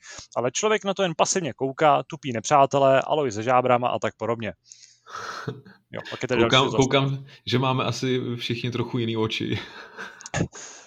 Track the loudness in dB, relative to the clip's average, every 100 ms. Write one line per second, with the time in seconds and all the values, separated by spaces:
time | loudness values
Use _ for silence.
0 | -16 -20 -10 -4 -2 -2 0 0 -2 -2
1 | -2 2 0 0 -4 -4 -6 2 4 4
2 | 0 -10 -6 -6 2 4 6 6 6 4
3 | 2 0 0 -2 2 2 4 2 2 -2
4 | -4 -4 -4 -4 -6 -10 _ -20 -20 _
5 | -16 -14 -12 -12 -12 -12 -18 _ _ -14
6 | -12 -10 -2 2 4 4 4 2 2 2
7 | 0 -4 -10 -14 -4 0 0 0 -2 -2
8 | -2 -2 -2 -6 -4 -4 -4 -4 -4 -2
9 | -2 -2 -2 -2 -4 -4 -6 -18 -20 -16
10 | -16 -16 -8 -6 -6 -8 -18 -20